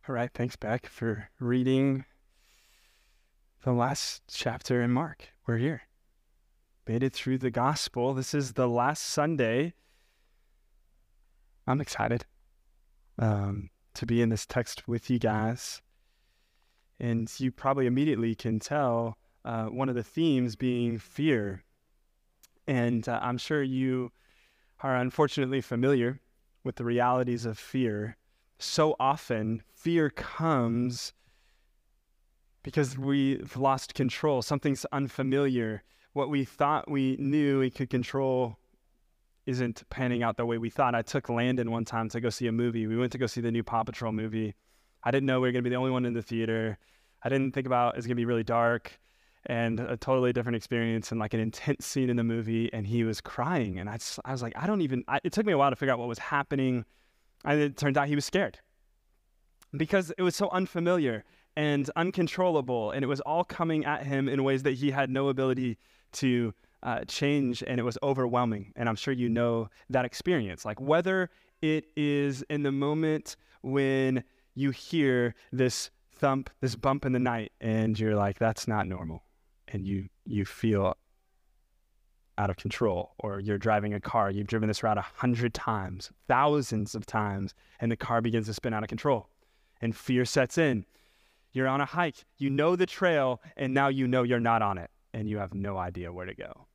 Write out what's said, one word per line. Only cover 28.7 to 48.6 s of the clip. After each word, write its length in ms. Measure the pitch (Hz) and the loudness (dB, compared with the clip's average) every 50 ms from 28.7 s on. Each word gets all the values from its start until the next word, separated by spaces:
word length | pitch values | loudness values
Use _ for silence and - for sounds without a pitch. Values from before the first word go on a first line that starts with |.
| - - 151 156 151 - | 0 2 2 2 2 2
often, 640 | 127 135 143 156 - - 120 110 107 110 110 113 - _ _ | 2 2 2 0 -2 -4 -2 -2 0 -2 -4 -4 -6 _ _
fear 380 | - - 165 170 170 156 143 | -6 -2 0 2 2 2 2
comes 1040 | - - - - - - 160 165 156 131 120 117 117 120 123 123 120 120 - - - _ _ _ _ _ _ _ _ _ _ _ _ _ _ _ _ _ _ _ _ _ _ _ _ _ _ _ _ _ _ | 0 -4 -12 -10 -6 -2 0 2 2 2 2 2 0 0 0 -2 -4 -6 -10 -12 -14 _ _ _ _ _ _ _ _ _ _ _ _ _ _ _ _ _ _ _ _ _ _ _ _ _ _ _ _ _ _
because 360 | 143 - 156 143 131 135 131 | -4 0 0 0 0 -2 -4
we've 580 | 135 139 139 139 135 135 135 - - - - | -2 2 2 4 4 2 2 0 -4 -8 -6
lost 380 | 127 135 135 135 131 - - - | 0 2 2 2 2 -2 -10 -2
control. 480 | - 135 127 - - - 151 143 127 113 | -2 -2 0 0 0 0 2 2 2 0
Something's 420 | - 147 139 - 151 139 127 - - - | -2 -2 0 0 0 -2 -2 -4 -6 -4
unfamiliar. 880 | 139 143 127 - - 135 131 131 139 143 139 127 123 113 110 110 101 - _ _ _ _ _ _ | -4 -4 -4 -4 -4 -2 0 2 2 2 2 2 2 0 0 -4 -6 -10 _ _ _ _ _ _
What 160 | 143 139 131 | -4 -2 0
we 160 | 147 143 135 | 0 0 0
thought 460 | - - - 147 143 151 147 - - | -2 0 0 2 4 4 2 0 0
we 260 | 147 139 135 131 131 - | 0 2 2 2 2 0
knew 420 | 139 139 143 151 147 143 139 135 | 0 2 4 4 4 4 4 4
we 100 | 131 127 | 4 2
could 180 | - - 139 120 | 0 -2 -4 0
control 680 | - 127 113 - - 135 135 131 131 127 127 117 110 - _ _ _ _ _ _ _ _ _ _ _ _ _ _ _ _ _ | 0 -2 -2 0 -2 -2 0 2 2 2 0 -2 -4 -10 _ _ _ _ _ _ _ _ _ _ _ _ _ _ _ _ _
isn't 420 | - 127 123 127 120 110 - - _ | -4 -2 0 0 -2 -2 -6 -12 _
panning 340 | - - 131 123 123 120 120 | -6 -4 -2 0 0 0 0
out 140 | 113 104 | 0 0
the 80 | - 120 | 0 0
way 140 | 117 117 113 | 0 0 -2
we 100 | 117 117 | -2 -4
thought. 260 | - - 139 123 120 | 0 2 2 2 2
I 60 | 117 | 0
took 300 | 110 - - 143 - - | -2 -2 -4 -4 -2 0
Landon 400 | 120 117 120 127 123 123 117 117 | 0 0 2 2 2 0 0 -2
one 160 | 117 113 113 | -2 -4 -4
time 240 | - - 113 113 110 | -4 -4 -4 -4 -2
to 100 | - 120 | -4 -2
go 80 | 113 120 | -2 -2
see 200 | 110 - 123 117 | -2 -2 -2 0
a 40 | 113 | 0
movie. 340 | 113 120 120 117 117 110 | 2 0 0 0 0 -2
We 120 | 107 110 117 | 0 0 0
went 140 | 123 123 - | 0 0 0
to 60 | 127 | -2
go 80 | 131 | -4
see 140 | 110 - 127 | -2 -2 -2
the 100 | 117 117 | -2 0
new 120 | 113 117 113 | 0 0 -2
Paw 200 | - - 113 113 | 0 -2 -2 -2
Patrol 300 | - 110 - 123 113 110 | -2 -6 -6 -4 -4 -2
movie. 420 | 110 110 110 107 113 110 107 107 _ _ _ _ _ _ _ _ _ - | -2 -4 -4 -4 -4 -4 -4 -6 _ _ _ _ _ _ _ _ _ -2
I 60 | 123 | 0
didn't 140 | 120 139 135 | 2 2 2
know 160 | 131 131 127 | 4 2 4
we 80 | 127 127 | 2 2
were 40 | 123 | 2
gonna 100 | 123 120 | 2 0
be 80 | 123 | 0
the 60 | 123 | 0
only 140 | 123 127 131 | 0 0 0
one 140 | 127 127 123 | 0 0 0
in 80 | 120 120 | 0 -2
the 80 | 117 | -4
theater. 560 | 107 - 117 113 113 113 113 113 110 110 104 - _ _ _ _ _ _ _ _ - | -4 -4 -2 -2 0 0 0 0 0 -2 -4 -6 _ _ _ _ _ _ _ _ -4
I 80 | 127 | 0
didn't 240 | 131 135 135 135 127 | 0 2 0 0 -2
think 120 | 139 127 | -4 -2
about 300 | 127 127 120 120 120 - | 2 2 4 4 2 0
it's 100 | - 117 | -2 -4
gonna 80 | 117 123 | -2 -2
be 120 | 120 120 | 0 0
really 180 | 117 120 117 113 | 0 0 0 0
dark 560 | 110 117 117 | 2 2 4